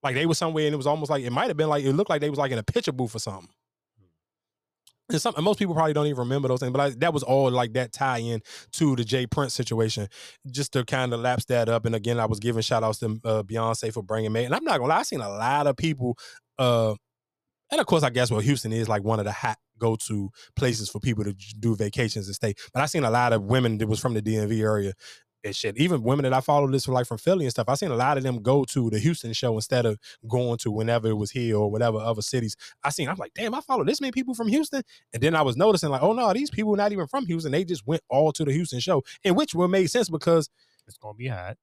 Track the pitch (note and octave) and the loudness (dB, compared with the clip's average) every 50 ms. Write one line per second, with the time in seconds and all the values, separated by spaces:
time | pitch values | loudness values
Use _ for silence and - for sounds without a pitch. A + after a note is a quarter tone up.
0 | - C#3 B2+ C3 D#3 E3+ D#3+ - E3+ E3 D#3+ D#3 D3+ D3+ D3+ D3 C3 D3 D3 D#3+ | -2 -2 0 0 2 2 2 0 0 -2 0 2 2 2 0 0 0 0 0 0
1 | D3+ C#3 D3+ C#3 B2+ A#2+ A#2+ C3+ G#3 B3 F3+ C#3+ D#3 D#3 D3+ D3 C#3 C3+ C3+ D#3 | 0 -2 -2 -2 -2 -2 -2 0 0 0 0 0 0 2 2 2 2 2 2 2
2 | G#3 - F3 D3 D3 D3+ C#3+ C3+ C#3+ C3+ C3 A2+ G#2 - - A#3+ - - C#3 B2+ | 2 2 0 0 0 -2 0 0 0 0 0 -2 -4 0 -2 0 0 0 -2 -2
3 | B2+ A2+ - A2+ - A#2 G2 F#2+ F2 - _ _ _ _ _ _ _ _ _ A2 | -4 -4 -4 -8 -8 -8 -10 -12 -14 -20 _ _ _ _ _ _ _ _ _ _
4 | G2 F2 E2 _ _ _ _ _ _ _ _ _ _ _ _ _ _ - _ _ | _ _ _ _ _ _ _ _ _ _ _ _ _ _ _ _ _ -20 _ _
5 | _ _ - D#3 - A#3 G3 D3 D#3+ G3+ G#3 - G#3 F#3 E3+ D#3 D#3+ D#3 D3+ D3+ | _ _ -4 -2 -2 -2 -2 2 2 2 2 2 0 0 2 2 2 2 2 2
6 | D3 D3+ C#3+ B2 B2 A#2+ C3+ C#3+ C#3 C3 B2+ B2+ C3+ B2 B2+ C3+ C#3+ C#3+ B2 A2+ | 0 0 0 -2 -2 0 0 0 2 0 0 0 0 -2 0 2 0 0 0 2
7 | C#3+ E3+ D#3+ D3 B2+ A#2+ C3 C3+ C#3 B2+ B2 B2+ B2 A#2 A2 B2+ B2+ A2+ - - | 0 2 2 0 0 2 2 4 4 4 2 2 0 0 0 -2 -2 -2 -4 -2
8 | C#3 C3+ B2+ A#2+ A#2 A#2 A#2 A2 - - - - - _ - - E3 D3 C3+ A#2+ | -2 0 0 -2 -2 -4 -4 -6 -6 -10 -20 -20 -18 _ -4 0 2 2 2 2
9 | A#2+ G#2 B2 C3 B2+ A2+ - - C#3+ B2+ - - B2+ - A#2 A2+ A2+ A2 - - | 0 0 0 -2 0 0 0 -2 -2 -2 -2 -4 -4 -2 0 0 2 0 0 -4
10 | G#2 G2 - - - - - _ _ C#3 B2 C3+ C#3+ - - C3+ B2 - - C3+ | -6 -8 -10 -16 -20 -20 -20 _ _ -10 -6 -6 -6 -2 -2 -2 -2 0 0 0
11 | B2+ B2 A#2+ A2+ A#2+ B2+ B2 A#2 - _ B2+ A#2+ A#2 A2 A#2 A#2 G#2+ A#2 A2+ A2 | 0 0 -2 0 0 0 0 0 0 _ 2 2 2 2 2 0 0 0 -2 0
12 | G2+ A#2 A#2+ A#2+ A2+ A2 A2 G2 G#2 A#2 A#2 A2+ A2 - C3 A#2 A2 A2 G#2+ - | 0 0 0 0 0 0 -2 -2 -2 -2 -2 0 0 0 0 0 0 0 -2 -2
13 | - A2 G#2+ A2 - A#2 A2 A2 G#2 F#2+ A2 A2+ A2+ A2+ A2+ - - A2 A2 A#2+ | -4 -6 -6 -4 -2 -2 -2 -2 -2 -4 -4 -2 0 0 -2 -2 -4 -6 -6 -6
14 | G2+ F#2+ A2 A2 A2 G#2+ G#2+ A2+ B2 B2 D#3 - D#4+ D#4+ G#3 C#3+ A#2+ C3+ D#3+ F3 | -6 -4 -4 -2 -2 -2 0 -2 0 0 -2 -2 0 0 0 0 2 2 2 0
15 | - - - C#3+ A2+ G2+ G2+ G#2 A2 B2 C#3 C#3+ D3 C#3+ C3 - C#3+ D#3+ D#3 C3+ | 0 -2 -6 -6 -6 -6 -6 -4 -2 0 0 2 2 0 0 0 -2 -2 -2 -2
16 | B2 B2 A#2+ _ - - - - _ _ _ - C3 B2 A#2+ A#2 A2+ A2 G#2+ G2+ | -2 -4 -4 _ -10 -20 -20 -20 _ _ _ 0 0 2 2 2 2 0 -2 -4
17 | _ _ _ _ _ _ _ _ _ _ _ _ _ _ C#4 D#4+ - - - E3 | _ _ _ _ _ _ _ _ _ _ _ _ _ _ -2 0 2 2 2 4
18 | D3+ D#3+ A#2+ B2+ B2 A#2 A#2+ G#2+ G2+ B2+ C#3+ A#2 - A2 A2 A2+ A2+ G#2+ A2+ G#2 | 4 2 2 2 0 2 2 0 2 2 0 0 0 -4 -2 -2 -2 0 -2 -2
19 | G2 G#2+ A2+ G#2+ G2+ G#2 G2+ - - A#2+ G#2+ _ _ _ _ _ A2+ A2+ A2+ G#2+ | 0 0 0 0 0 -4 -4 -4 -4 -4 -4 _ _ _ _ _ 0 0 0 0
20 | - - G#2+ G#2 G2 G2 _ - - - _ - C#3 B2+ A#2+ A2 G#2+ F#2+ - A2 | -4 -6 -4 -4 -6 -6 _ -16 -20 -10 _ 0 0 0 0 -2 -6 -8 -10 -4
21 | G2+ C3 A#2 G#2 G#2+ G#2 G2+ F#2+ - - A2 G#2+ G#2 A#2 A2 G2+ A2 G#2 - C#3+ | -2 -2 -2 -2 -2 -6 -6 -10 -12 -18 -16 -4 -2 0 0 0 -2 -4 0 -2
22 | B2 A2 - A2 G2 G2 G2+ - - A2 G2+ - - - _ B2 C#3+ D#3 - E3+ | -2 -2 -2 -6 -8 -8 -8 -4 -4 -4 -4 -4 -12 -8 _ -2 -2 0 0 0
23 | C#3+ A#2 A2+ A#2+ B2 B2 A#2 A2 G2 G2 B2 C3 B2+ A#2 A2+ G#2 A2+ G#2+ A2 G#2 | 0 2 2 4 4 4 2 2 2 2 2 2 2 2 0 0 0 -2 -2 0
24 | - B2+ A#2 G#2+ G#2 A2 A2 A2 G#2 G#2 A2+ A2 G#2+ G#2+ G#2+ G#2 G2+ G2 F#2+ _ | 0 -2 -2 -2 -2 -2 0 0 0 0 0 0 2 2 2 2 0 -2 -6 _
25 | - - - - _ _ _ _ _ G#2+ G2 - - A2 G2+ A#2 D3+ F3+ F3+ C#3 | -16 -20 -20 -20 _ _ _ _ _ -10 -8 -6 -6 -6 0 0 2 2 2 0
26 | A2+ A#2 C3+ C#3+ C#3 B2+ C3 C3 C3 - D3 C#3+ C#3+ C3+ C3 C3+ - - C3 B2+ | 2 2 2 2 2 2 2 0 2 2 2 4 4 2 0 0 0 0 0 0
27 | B2 - A#2+ G#2+ - - F#3 F#3+ D3+ B2+ - - A2+ - C3 C#3+ - F3 A#3 A3+ | 0 -2 -6 -4 0 2 2 2 0 -2 -2 -2 0 0 0 0 0 -2 0 2
28 | B2 C3+ D3 C#3 C3 C3+ B2 A#2 G2+ B2+ C3+ C#3+ C3+ - - C#3 A#2+ A2+ G#2+ G#2+ | 2 2 2 2 0 -2 -4 -2 2 2 4 4 2 2 0 0 0 0 0 2
29 | A#2 D#3+ E3+ - - A#2 A2 - - B2 A2+ A2 G#2+ - C3+ B2 A#2+ A#2 G#2+ G#2 | 0 0 0 0 -6 -8 -6 -2 -2 0 0 -2 -2 0 0 2 2 2 0 -2
30 | _ - - _ - A#2 A2+ B2 B2 B2 A#2 A#2 - A#2 G#2 A2 A2 A2+ A#2 A#2+ | _ -20 -20 _ -10 -2 -2 0 0 0 -2 -2 -2 -4 -2 -2 0 0 0 2
31 | A2 A2+ A2 G#2 G#2 G2+ - B2+ A#2+ A#2 A2 G#2 G#2+ G#2 G#2 A2 A#2+ A#2 A2 G#2+ | 2 0 0 0 -2 -6 -4 -4 -2 0 2 2 2 0 0 2 2 2 0 0
32 | G#2+ A2+ A2+ G#2+ G#2+ - - B2+ A#2 G#2+ - _ - - - _ - C#3+ D3 - | -2 -2 -2 -2 -4 -4 -2 -2 -2 -4 -6 _ -16 -20 -20 _ -6 -6 -4 -2
33 | D3 B2+ F3 F#3 - - _ - A3 A3+ A#3+ C4 - - C4+ B3 D3+ D#3 C4+ - | -4 -4 -4 -6 -8 -12 _ -6 -6 -4 -6 -6 -4 -2 -2 0 0 0 -2 -2
34 | D4 C4 A#3+ C4 C4 B3 B3+ A3 A#3 G#3+ G#3+ D4+ D#4+ - - C#4 - _ - - | -4 -4 -4 -4 -4 -4 -4 -4 -2 0 0 0 0 -2 -4 -6 -6 _ -14 -20
35 | _ _ - A2 A2+ D3+ E3 D#3+ D3+ C3 A#2 B2 F3+ A3 G#3 F3 - D3+ C#3 C3 | _ _ -6 0 0 2 4 4 2 2 2 4 4 4 4 4 4 4 4 6
36 | D3 F#3+ A3+ A#3+ B3 G#3+ F#3 A#3 C#4+ C#4+ - - A3 G#3+ G#3 G3 G3+ G#3 G#3 G3 | 6 4 4 4 4 2 2 2 0 -2 -2 -2 0 2 2 4 2 2 2 0
37 | F3 C#3+ - C#4 C4+ E3+ E3 E3 D#3+ D3 C3 - F#3+ E3+ F3+ C3+ G#2 A#2 D#3+ D#3+ | -4 -2 -2 -4 -2 0 -2 -2 -2 0 0 0 0 0 -4 -6 -2 -2 -2 -2
38 | _ _ B2 C3+ D3+ D#3 D3 - D#3+ C#3+ C3+ D#3 F3 D#3 - B2 A#2 - F#3 C#3+ | _ _ 4 4 4 4 4 0 0 0 0 0 -2 -2 -4 -6 0 2 2 0
39 | - - - - _ G3 F3+ F#3+ - - - E3+ F3+ F3+ F#3 F#3+ F#3 D#3+ - B3 | 0 -2 -16 -4 _ 2 4 4 2 0 0 0 2 4 4 4 2 4 2 0
40 | A3+ - E3 D#3 - F3 E3+ E3 D3+ - _ _ _ _ _ _ _ - G#2 - | 0 0 -2 -2 2 4 4 4 4 0 _ _ _ _ _ _ _ -20 -20 -18
41 | - G#2+ G#2 G#2+ B2 C3 A#2+ F#2 F2+ F#2 F2+ _ | -16 -18 -14 -10 -8 -8 -8 -6 -8 -12 -14 _